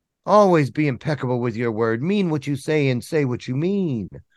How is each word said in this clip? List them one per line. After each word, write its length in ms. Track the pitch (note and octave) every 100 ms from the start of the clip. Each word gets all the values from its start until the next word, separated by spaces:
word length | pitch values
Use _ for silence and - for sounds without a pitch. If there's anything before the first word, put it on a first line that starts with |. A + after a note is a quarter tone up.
| _ _ -
Always 440 | G3+ G3+ F3 C3+
be 180 | A2 D3+
impeccable 520 | A#2 - D3 B2+ B2
with 160 | B2 G#2+
your 160 | A#2+
word. 300 | G#2+ A#2 A2+
Mean 280 | D#3 G#3 F#3
what 160 | D#3 C3+
you 100 | C#3+
say 320 | - D#3 C#3
and 140 | B2
say 220 | - D#3+
what 220 | C#3 A#2+ -
you 100 | C3
mean. 520 | E3+ G3+ F3+ B2 F#2 - -